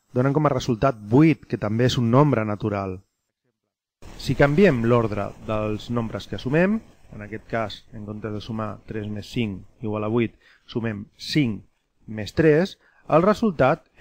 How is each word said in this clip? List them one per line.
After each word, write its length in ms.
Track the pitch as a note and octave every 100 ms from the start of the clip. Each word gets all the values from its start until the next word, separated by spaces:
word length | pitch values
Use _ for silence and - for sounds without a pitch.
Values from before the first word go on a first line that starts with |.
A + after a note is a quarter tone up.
| _
donen 240 | B2 C3 C#3
com 140 | D3+
a 20 |
resultat 480 | B2+ - A2 C3+ A2+
vuit, 480 | G#2 B2 D#3+ C#3+ -
que 80 | A2
també 320 | G#2 A2+ B2
és 80 | B2+
un 160 | A#2
nombre 320 | B2 D3+ A#2
natural. 560 | G#2+ G#2 A2 G2+ G2 F#2 _ _ _ _ _ _ _ _ _ _ - -
Si 160 | - C3
canviem 480 | C#3+ D3 G3 B2+
l'ordre 460 | A#2 A#2+ A2+ G2+ G2+ - -
dels 400 | A2 G#2+ G#2 - A#2+
nombres 320 | A2+ G#2 -
que 140 | G2+
sumem, 380 | B2+ D3+ F#3+ A3 - - - G#2
en 60 |
aquest 240 | G#2 G#2+ -
cas, 280 | A#2 G#2+ - -
en 100 | A#2
comptes 300 | G#2 G#2+ G#2+
de 80 | G#2
sumar 380 | - A2 A2 G#2 -
tres 160 | G#2+ G#2
més 220 | G#2 -
cinc 300 | B2+ A2 F#2+ G2 _
igual 240 | G#2+ G#2+
a 60 | G#2+
vuit, 220 | A#2 A2 - _ _ _
sumem 380 | B2 A2+ G#2 A2 _
cinc 460 | - D#3+ B2+ G2 - _ _ _ -
més 260 | G#2+ G2 -
tres, 380 | D#3+ D3+ F#3+ - _ _ -
el 160 | D3
resultat 640 | F#3 G#3 A3+ D3 C3 E3 _ -